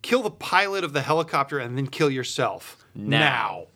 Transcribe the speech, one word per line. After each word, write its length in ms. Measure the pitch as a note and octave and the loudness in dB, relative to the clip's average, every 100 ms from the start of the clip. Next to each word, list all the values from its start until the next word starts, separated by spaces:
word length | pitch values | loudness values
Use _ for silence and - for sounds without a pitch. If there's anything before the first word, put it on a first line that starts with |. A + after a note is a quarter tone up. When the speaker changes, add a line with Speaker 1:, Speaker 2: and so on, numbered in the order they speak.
Speaker 1:
kill 200 | - A#3+ | 2 2
the 80 | G#3+ | 2
pilot 540 | - - F3+ G3+ G3 | -8 2 2 2 -2
of 80 | E3+ | -2
the 100 | C#3+ | -2
helicopter 560 | C#3 D#3 D#3+ D#3 C3+ C#3+ | 0 0 2 0 0 -2
and 180 | A#2+ B2 | -4 -4
then 120 | C3+ | -4
kill 220 | - D3+ | 2 2
yourself. 760 | C3 B2 - A#2+ F#2 - - _ | 2 -4 -2 -2 -2 -14 -20 _
Speaker 2:
Now. 140 | - G#2 A2+ | -10 0 4
Speaker 1:
Now. 480 | C#3 B2 G#2+ F#2 E2+ | 4 2 -2 -6 -14